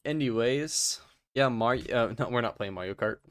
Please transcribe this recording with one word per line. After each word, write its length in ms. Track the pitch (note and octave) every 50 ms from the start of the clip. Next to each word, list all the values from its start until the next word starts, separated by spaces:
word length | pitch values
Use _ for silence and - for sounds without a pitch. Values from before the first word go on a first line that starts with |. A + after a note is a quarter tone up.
| -
anyways, 960 | - D3+ D#3 C#3+ B2 A2+ A2+ A#2 B2 C3 C#3+ D3+ D#3 - - - - - - - - _ _ _ _ -
yeah, 140 | C3 C3+ C3
Mar-, 300 | A#2+ A2+ A2+ A#2 B2+ B2 - -
uh, 200 | - A#2+ A2+ F#2+ A2 A#2
no, 100 | C3 G#2
we're 100 | A#2+ B2
not 140 | A#2 G#2+ -
playing 180 | - G#2 G2 G2
Mario 200 | F#2 F2+ F#2+ G2
Kart 240 | - A2 G#2+ - - _ -